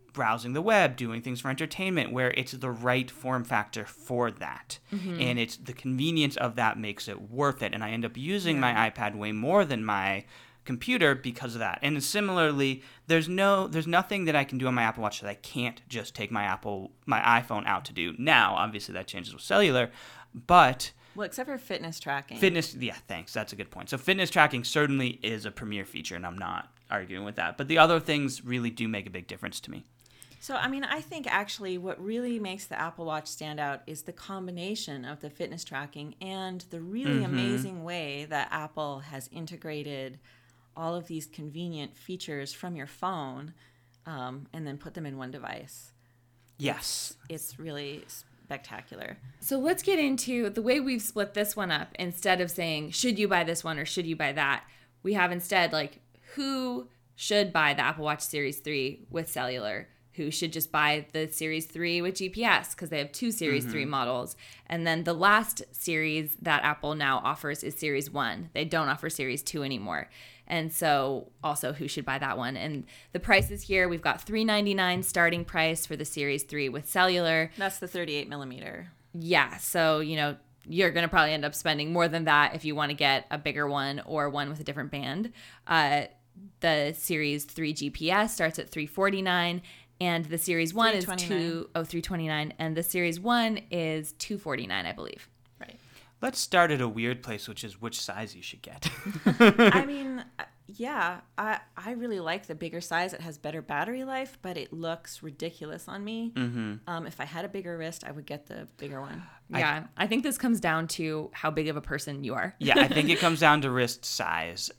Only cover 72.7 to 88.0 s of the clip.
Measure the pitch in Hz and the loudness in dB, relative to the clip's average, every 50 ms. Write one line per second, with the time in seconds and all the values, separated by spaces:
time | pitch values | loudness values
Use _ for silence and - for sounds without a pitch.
72.7 | 147 135 - - - - - - - 180 - - 202 196 - - 208 202 - - | -6 -6 -8 -10 -16 -20 -12 -8 -8 -4 2 6 6 6 6 4 -2 -6 -2 2
73.7 | 196 190 180 180 170 160 - - - - - - 214 220 220 220 214 208 202 202 | 4 4 4 4 2 0 0 0 0 0 -2 -2 0 2 4 4 4 4 4 2
74.7 | 196 190 185 180 180 185 185 - - 180 170 170 170 175 170 - - 170 160 160 | 2 2 2 2 2 0 0 0 2 4 4 4 4 0 -2 -2 0 2 2 2
75.7 | 165 160 - - 160 151 156 - - 151 143 143 139 139 - - 151 147 139 131 | 2 0 -4 -4 -6 -6 -6 -6 -4 -2 0 0 0 -2 -4 -4 -4 -2 -2 -2
76.7 | 120 147 143 - - 190 185 185 180 175 170 160 160 160 160 165 - - 196 190 | -4 -6 -6 0 4 4 6 6 6 4 4 4 4 4 2 0 -2 -4 -4 -2
77.7 | 190 - 185 180 - 180 170 156 147 147 - - 143 143 139 131 127 - - - | -2 -4 -8 -6 -4 -4 -4 -2 -2 -4 -4 -6 -8 -10 -10 -10 -10 -12 -12 -12
78.7 | - 175 175 175 - _ _ _ - 170 160 170 175 151 135 - - - - - | -12 -12 -14 -16 -18 _ _ _ -10 -6 0 4 6 6 6 4 0 -6 -4 -2
79.7 | - 175 160 156 156 151 156 151 160 156 147 147 143 - - _ _ _ - - | 2 4 4 4 4 2 2 0 0 0 0 0 -2 -6 -12 _ _ _ -10 -2
80.7 | 160 175 190 170 143 170 170 165 196 175 156 151 156 151 143 147 147 - - 156 | 2 4 4 4 4 4 2 4 6 6 6 6 4 0 -2 -2 -4 -2 0 0
81.7 | 156 147 147 156 170 175 170 165 156 165 160 160 147 147 147 - - 156 - 151 | 0 0 0 0 2 4 4 4 2 2 4 6 8 8 8 6 4 -2 -4 -4
82.7 | 147 147 147 143 147 143 147 139 135 131 - - 151 156 147 147 135 147 147 143 | -2 0 0 0 0 2 4 4 4 4 0 -2 -6 -4 -4 -2 -2 0 0 0
83.7 | 143 143 135 139 139 143 - - 160 151 147 143 135 143 143 143 151 151 156 - | 0 0 0 -2 -4 -6 -6 -4 -2 0 0 0 0 -2 -4 -4 -6 -6 -6 -6
84.7 | 135 147 143 147 - 143 135 131 143 185 220 233 - - - - - - _ - | -6 -6 -6 -6 -6 -6 -4 -4 -4 -4 -4 -4 -8 -12 -20 -20 -20 -12 _ 2
85.7 | 165 160 151 139 147 147 - - - _ _ _ - 180 196 202 - - - 165 | 4 4 4 4 4 2 0 -2 -8 _ _ _ -20 -20 -20 -20 -8 -2 2 2
86.7 | 156 151 143 147 160 - - - 170 151 151 143 143 147 143 - - 160 165 151 | 2 2 2 0 -2 -2 -2 0 0 2 2 0 0 -2 -4 -8 -6 -4 -2 -2
87.7 | 156 - 143 143 - - | -2 -2 -4 -6 -4 -2